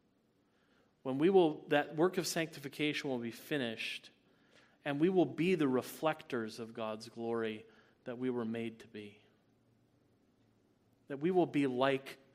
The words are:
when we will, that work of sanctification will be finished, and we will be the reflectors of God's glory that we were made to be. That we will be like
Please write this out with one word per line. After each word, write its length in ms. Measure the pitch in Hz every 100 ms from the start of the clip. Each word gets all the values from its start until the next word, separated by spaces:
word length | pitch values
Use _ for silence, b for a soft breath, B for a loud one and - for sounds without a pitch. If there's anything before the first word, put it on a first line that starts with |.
| _ _ _ _ b b b b b _
when 160 | 135 131
we 120 | 165
will, 340 | 196 165 151 -
that 300 | 147 143 156
work 200 | 180 185
of 120 | 156
sanctification 840 | 175 160 147 139 - 151 143 143
will 80 | 123
be 140 | 117
finished, 760 | 113 - 151 120 110 - - - _ b b b b b b
and 160 | 147 143
we 80 | 170
will 180 | 190 151
be 300 | 127 170 180
the 100 | 143
reflectors 920 | 127 117 - 156 151 - 123 110 107
of 140 | 113
God's 340 | 113 110 110 117
glory 580 | 117 117 117 113 107 b b b b
that 140 | - 120
we 120 | 127
were 140 | 120
made 340 | 113 113 113 110
to 80 | -
be. 320 | 107 104 - _ _ _ _ _ _ _ _ _ _ _ _ _ _ _ _ _ _ -
That 100 | 139
we 140 | 165
will 120 | 185
be 220 | 160 147 139
like 520 | 123 135 135 - - _